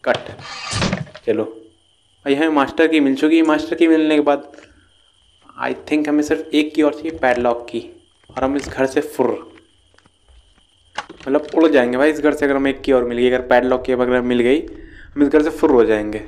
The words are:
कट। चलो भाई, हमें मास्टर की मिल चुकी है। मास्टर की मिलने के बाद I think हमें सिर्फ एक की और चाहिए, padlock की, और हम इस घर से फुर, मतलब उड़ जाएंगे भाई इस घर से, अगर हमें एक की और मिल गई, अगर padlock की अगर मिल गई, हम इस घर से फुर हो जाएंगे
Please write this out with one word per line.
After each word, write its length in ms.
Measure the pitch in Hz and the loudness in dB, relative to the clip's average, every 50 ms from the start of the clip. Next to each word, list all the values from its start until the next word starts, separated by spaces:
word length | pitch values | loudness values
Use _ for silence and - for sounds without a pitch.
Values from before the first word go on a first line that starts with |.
| - | 0
कट। 240 | 127 120 - - - - - - - - - - - - - - - - - - - - - _ | -2 -2 -2 -4 -12 -16 -16 -16 -16 -16 -14 -12 -8 -6 -4 -2 -4 -4 -6 -8 -14 -16 -8 _
चलो 180 | - 107 107 107 | -2 -2 -2 -2
भाई, 880 | - - - - - _ _ _ _ _ _ _ _ _ _ _ 143 139 | -6 -8 -18 -20 -20 _ _ _ _ _ _ _ _ _ _ _ -2 0
हमें 140 | 139 160 160 | 0 2 2
मास्टर 360 | 156 143 135 127 - - 165 156 | 2 2 0 0 2 0 2 2
की 120 | 160 156 | 4 2
मिल 140 | 143 135 135 | 2 2 0
चुकी 220 | 131 156 156 160 | 0 2 2 4
है। 60 | 165 160 | 4 4
मास्टर 320 | 156 151 151 - - 170 | 2 2 0 -2 -6 0
की 100 | 165 170 165 | 0 4 4
मिलने 260 | 160 156 156 156 156 | 4 2 2 2 2
के 60 | 147 | 2
बाद 240 | 147 147 143 147 - - - - - _ _ _ _ _ _ _ _ _ _ _ _ _ _ _ _ - - - | 2 2 0 -2 -4 -16 -20 -20 -20 _ _ _ _ _ _ _ _ _ _ _ _ _ _ _ _ -20 -10 -8
I 140 | 127 127 127 - - | -6 -6 -6 -8 -6
think 240 | - 147 151 151 147 | -2 -2 -2 0 0
हमें 140 | 147 147 | 0 -2
सिर्फ 320 | 147 147 156 151 156 - - | 0 0 -4 -4 -4 -2 0
एक 200 | 151 156 151 - | 0 0 0 0
की 80 | 160 | 2
और 100 | 151 147 | 2 2
चाहिए, 240 | 147 - - 160 160 - | 0 -2 -10 -10 -6 -2
padlock 460 | 135 127 123 120 120 120 120 120 - | 0 0 0 2 0 -2 -2 -2 -6
की, 160 | - - 117 - - - - _ _ _ _ _ _ | -10 -10 -10 -10 -10 -20 -20 _ _ _ _ _ _
और 140 | - - 254 | -8 -4 -4
हम 120 | 135 143 | -2 -2
इस 120 | 143 - - | -4 -6 -8
घर 180 | - - 131 | -4 -2 -2
से 140 | 131 - 151 | 0 0 -2
फुर, 300 | 147 - - - 131 113 107 - - - - - _ _ _ _ _ _ _ _ _ _ _ _ _ _ - - _ _ _ _ _ _ _ _ _ _ _ - - - - - | -4 -4 -2 -2 0 0 0 -4 -10 -18 -20 -20 _ _ _ _ _ _ _ _ _ _ _ _ _ _ -20 -20 _ _ _ _ _ _ _ _ _ _ _ -14 -12 -12 -20 -14
मतलब 280 | - 131 135 147 151 - - | -6 -2 -2 -2 -2 -2 2
उड़ 120 | 165 160 156 | 2 4 4
जाएंगे 300 | 147 135 123 120 123 127 | 4 4 2 2 0 2
भाई 120 | 143 156 | 2 0
इस 100 | 151 143 | 0 2
घर 120 | 139 151 | 0 0
से, 120 | 156 151 147 | 0 0 0
अगर 120 | 139 139 | 0 0
हमें 140 | 139 139 139 | 0 0 -2
एक 100 | 135 135 | -4 -4
की 100 | - 143 | 0 2
और 120 | 131 127 120 | 2 2 2
मिल 140 | 120 120 120 | 0 -2 0
गई, 100 | 123 123 | 2 2
अगर 180 | 127 127 123 - | 2 0 0 2
padlock 360 | 127 123 127 127 127 123 - | 2 2 4 2 0 -2 0
की 80 | - | -2
अगर 280 | 127 123 123 123 127 127 | 0 0 2 2 0 0
मिल 180 | 120 123 123 120 | 0 0 0 2
गई, 200 | 117 120 139 160 - - - - - - - - - - - | 2 2 2 0 -2 -8 -16 -18 -20 -20 -20 -20 -20 -12 0
हम 80 | 143 | 0
इस 60 | 143 139 | 0 4
घर 140 | 147 151 | 4 2
से 80 | 151 165 | 2 2
फुर 180 | 156 - - 156 | -2 0 2 4
हो 140 | 135 120 110 | 4 4 4
जाएंगे 340 | 107 110 107 104 107 104 107 101 | 4 2 0 -2 -4 -8 -8 -10